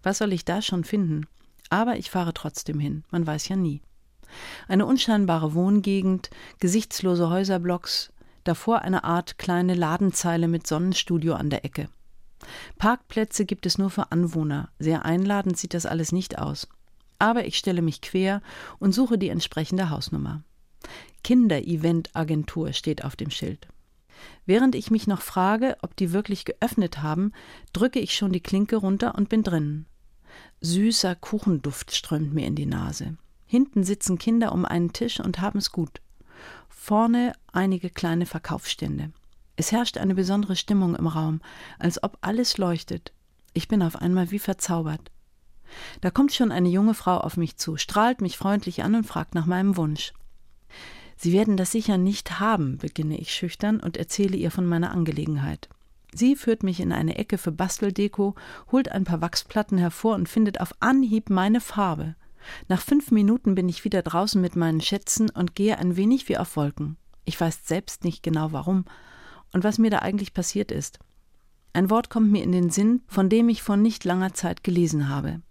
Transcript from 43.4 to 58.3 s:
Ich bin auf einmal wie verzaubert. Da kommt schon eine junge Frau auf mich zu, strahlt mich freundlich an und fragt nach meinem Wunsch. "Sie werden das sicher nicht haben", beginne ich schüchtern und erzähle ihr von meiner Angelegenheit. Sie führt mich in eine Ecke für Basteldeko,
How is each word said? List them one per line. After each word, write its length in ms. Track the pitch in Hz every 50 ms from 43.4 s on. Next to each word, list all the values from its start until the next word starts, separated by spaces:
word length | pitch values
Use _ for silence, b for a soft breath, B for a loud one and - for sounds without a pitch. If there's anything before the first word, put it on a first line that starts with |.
| _ _ _
Ich 160 | 170 165 -
bin 120 | 220 208
auf 140 | 180 165 170
einmal 360 | - - 175 180 185 180 170
wie 80 | 202 208
verzaubert. 720 | - - 190 - - - 180 165 160 156 151 156 - - - - - _ _ _ _ - - - B B B B B B B B
Da 120 | - 180
kommt 200 | - - 269 285
schon 200 | - - 254 220
eine 180 | 147 175 180 180
junge 240 | 175 190 202 220 220
Frau 240 | - - 185 180
auf 200 | 180 - 165 -
mich 200 | 175 170 156 -
zu, 180 | - - - 160
strahlt 460 | 151 - - - 202 214 240 254 -
mich 160 | 202 180 -
freundlich 460 | - - 190 202 208 202 180 170 - -
an 100 | - 214
und 120 | 226 220
fragt 280 | 214 - 165 160 - -
nach 140 | 175 160
meinem 280 | 175 180 180 190 202 196
Wunsch. 360 | 175 160 151 151 - - - - - - - - - - - - - _ - B B B B B B B B B
"Sie 160 | B - 170 170
werden 240 | 196 220 220 208
das 140 | 185 185 -
sicher 260 | - 226 214 - 208
nicht 420 | 185 180 190 202 - - - 170 165
haben", 380 | 196 214 226 190 156 135 135
beginne 400 | 143 - 160 - - 156 151 156
ich 160 | - 160 - -
schüchtern 460 | - - 175 - - - 208 220 214
und 180 | - 170 165
erzähle 400 | - 165 - - - 202 196 185
ihr 140 | - - 170
von 160 | - 190 180
meiner 240 | 175 170 165 170 -
Angelegenheit. 760 | - 180 165 160 151 147 151 156 156 143 139 151 151 - - - - _ - _ - _ _ - -
Sie 220 | 160 233 254 277
führt 260 | 269 - 233 226 220
mich 180 | - 190 180 170
in 120 | 180 180
eine 260 | 170 - 156 160 -
Ecke 220 | - 214 _ - 190
für 120 | - 175
Basteldeko, 840 | 156 156 190 185 - - 214 202 185 - 202 202 - - 202 196